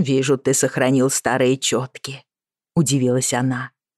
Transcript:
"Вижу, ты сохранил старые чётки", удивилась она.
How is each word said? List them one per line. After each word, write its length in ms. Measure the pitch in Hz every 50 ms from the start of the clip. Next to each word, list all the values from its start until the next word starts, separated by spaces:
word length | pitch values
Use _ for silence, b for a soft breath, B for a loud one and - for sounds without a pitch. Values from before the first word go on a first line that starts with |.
"Вижу, 380 | 170 127 139 131 135 135 139 123
ты 160 | - 131 135
сохранил 560 | - - 131 - 151 131 127 135 131 127 135
старые 480 | - - - 113 120 131 131 127 135 131
чётки", 680 | - - - 110 127 131 - - - - 135 135 - _ _ _ _ _ _ _ _ _ -
удивилась 600 | 170 160 127 139 139 127 123 123 131 123 - 135
она. 380 | 123 127 131 127 123 127 - _ _ _ _ _